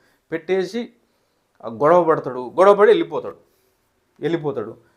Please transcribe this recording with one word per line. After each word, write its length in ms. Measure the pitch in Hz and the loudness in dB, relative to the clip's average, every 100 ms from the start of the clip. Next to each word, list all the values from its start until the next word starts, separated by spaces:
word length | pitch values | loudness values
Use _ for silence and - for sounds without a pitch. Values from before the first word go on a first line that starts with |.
| _ _ _ | _ _ _
పెట్టేసి, 600 | 160 160 190 185 233 233 _ _ _ _ _ _ _ | -10 -4 -4 -4 -8 -12 _ _ _ _ _ _ _
ఆ, 40 | 117 | -14
గొడవ 360 | 113 147 180 | -2 2 4
పడతాడు, 460 | 160 147 143 123 123 | 2 0 -4 -10 -6
గొడవ 240 | 127 196 | 2 4
పడి 160 | 202 139 | 6 4
వెళ్ళిపోతాడు, 460 | 170 170 143 107 - _ _ _ _ _ _ _ _ | 4 -2 -8 -10 -14 _ _ _ _ _ _ _ _
వెళ్ళిపోతాడు. 720 | 151 165 147 120 107 - _ | -6 -4 -6 -8 -10 -14 _